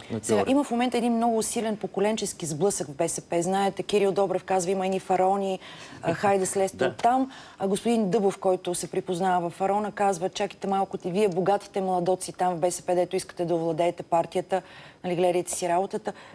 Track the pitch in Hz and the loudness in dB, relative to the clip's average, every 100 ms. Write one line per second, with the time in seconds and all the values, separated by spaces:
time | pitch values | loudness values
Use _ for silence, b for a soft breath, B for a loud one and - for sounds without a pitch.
0 | - 113 - 208 196 277 262 240 247 240 | -4 -6 0 2 4 2 2 0 0 0
1 | 240 226 233 226 214 240 220 214 185 190 | 0 2 2 2 0 -2 -2 -4 -4 0
2 | 208 208 196 - 156 147 196 - 156 139 | 0 0 -4 -6 -6 0 0 0 -6 -2
3 | 170 - - 170 175 196 196 185 180 208 | -2 -2 -2 0 0 2 0 -2 0 2
4 | 196 185 196 185 - 190 175 190 190 190 | 2 2 2 0 0 0 2 0 0 -2
5 | - 185 185 202 196 185 B B B B | 0 2 4 2 0 -4 B B B B
6 | 165 165 202 196 185 196 190 - 131 - | -4 0 2 4 2 0 0 0 -2 2
7 | 233 262 262 B B B 196 196 233 226 | 2 4 0 B B B -2 0 2 2
8 | 196 220 196 - 190 185 180 175 170 190 | 2 2 2 2 0 0 0 -4 -4 -6
9 | 185 175 190 180 170 - 190 202 208 - | -4 -2 2 2 0 -2 0 0 -2 0
10 | 202 175 185 - 202 - 196 196 190 180 | 0 2 -4 -2 -4 -4 -2 0 -2 -4
11 | 180 180 208 170 180 202 - 196 190 180 | -4 2 2 2 2 0 0 -4 0 0
12 | 180 185 - - 180 170 180 - - 180 | 2 0 -2 -2 -2 2 0 -2 0 0
13 | 175 185 - - 170 170 165 160 175 170 | 2 -2 -6 -6 -2 0 0 0 0 0
14 | - 170 - 185 175 185 B B B B | 0 0 0 -4 -2 -4 B B B B
15 | 180 170 180 175 175 - 175 170 196 214 | -4 2 2 2 -2 -4 0 0 0 -4
16 | - B B | -8 B B